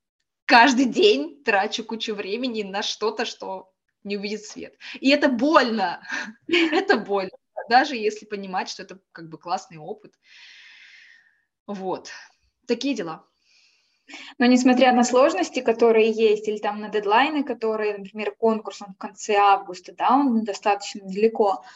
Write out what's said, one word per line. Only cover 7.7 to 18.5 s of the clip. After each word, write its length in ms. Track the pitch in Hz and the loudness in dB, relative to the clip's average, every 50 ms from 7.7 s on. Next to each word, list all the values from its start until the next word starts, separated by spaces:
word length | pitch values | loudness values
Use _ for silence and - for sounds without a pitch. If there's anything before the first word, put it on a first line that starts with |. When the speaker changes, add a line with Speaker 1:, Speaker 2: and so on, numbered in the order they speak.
| 233 254 302 294 269 | 4 4 4 2 -4
Speaker 1:
если 300 | 226 208 214 214 - 214 | -2 -2 -4 -4 -4 -14
понимать, 440 | - 214 196 196 190 185 196 240 - | -12 -12 -12 -10 -8 -6 -6 -6 -8
что 140 | - - 185 | -10 -14 -14
это 160 | - 185 190 _ _ - | -18 -18 -20 _ _ -20
как 160 | 175 165 160 | -18 -18 -16
бы 80 | 160 - | -18 -14
классный 380 | - 175 180 196 - - 170 | -8 -8 -8 -8 -8 -12 -20
опыт. 360 | 156 151 175 214 - _ - _ _ _ _ - - - - - - - - - - - - - - - - - _ _ _ _ _ _ _ _ _ _ | -18 -14 -14 -14 -16 _ -20 _ _ _ _ -20 -20 -20 -20 -20 -20 -20 -20 -20 -20 -20 -20 -20 -20 -20 -20 -20 _ _ _ _ _ _ _ _ _ _
Вот. 440 | - 202 190 190 185 160 135 - - - - - - _ _ _ _ _ _ _ | -14 -12 -10 -6 -8 -8 -8 -10 -16 -18 -18 -20 -20 _ _ _ _ _ _ _
Такие 280 | - 240 233 254 285 262 | -6 -4 -4 -2 -6 -4
дела. 300 | 220 175 165 160 170 _ _ _ _ _ _ _ _ _ _ _ _ _ _ _ _ _ _ - - - - - - | -6 -8 -10 -12 -16 _ _ _ _ _ _ _ _ _ _ _ _ _ _ _ _ _ _ -20 -20 -20 -14 -4 0
Speaker 2:
Но 60 | 240 | 2
несмотря 480 | 247 254 247 254 262 247 247 269 254 240 | 4 4 6 6 4 6 6 6 6 6
на 100 | 247 233 | 4 2
сложности, 560 | - 247 247 277 320 320 370 330 - - 254 | 4 4 4 4 4 2 0 -4 -4 -4 -2
которые 480 | 254 226 226 - 240 226 226 220 220 226 | 0 0 2 4 4 4 6 4 4 2
есть, 360 | 220 220 226 214 214 214 - | 2 2 2 2 2 2 -2
или 100 | 214 214 | -6 -6
там 220 | 208 214 208 208 208 | -4 -6 -6 -6 -6
на 80 | 214 202 | -10 -6
дедлайны, 540 | 196 214 202 196 214 240 277 311 311 285 262 | -6 -4 0 2 2 2 2 2 0 -4 -4
которые, 540 | 262 233 233 220 220 220 214 214 208 202 | -4 -6 -6 -4 -4 -4 -2 -4 -4 -6
например, 360 | 202 196 196 - 214 208 202 - | -6 -12 -14 -10 -8 -8 -8 -6
конкурс, 440 | - 226 226 | 0 0 0